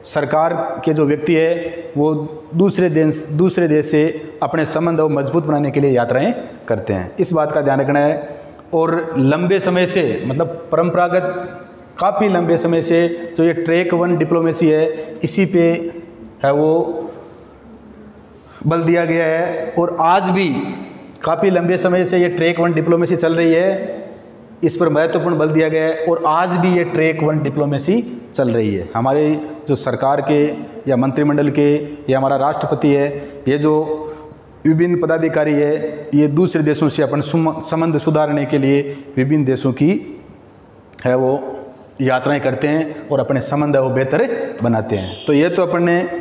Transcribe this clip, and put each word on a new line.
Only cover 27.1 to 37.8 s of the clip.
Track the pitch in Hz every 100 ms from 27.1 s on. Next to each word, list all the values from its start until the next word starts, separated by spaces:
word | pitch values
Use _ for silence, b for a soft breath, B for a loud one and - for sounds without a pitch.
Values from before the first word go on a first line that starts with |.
| 160
वन | 151 151
डिप्लोमेसी | 139 143 143 139 151 226 233 - -
चल | - 123
रही | 113 104
है। | 98 82
हमारे | 113 127 143 151 151 - - -
जो |
सरकार | 131 131 123 135 147 143
के | 147 147 147 - - 135
या | 123
मंत्रिमंडल | 135 131 147 147 147
के | 151 147 147 147 - -
या | 131
हमारा | 135 135
राष्ट्रपति | 139 156 - 147 147
है, | 143 143 143 B B -
ये | 143
जो | 151 151 156 156 156 B B - - -
विभिन्न | 160 160 175 170
पदाधिकारी | 160 160 160 156 151
है, | 147 147 151 151 - -
ये | 147 151
दूसरे | 147 185 165
देशों | 151 143 151
से | 151
अपन | 135 147
सुम-, | - 165 160 156
संबंध | - 160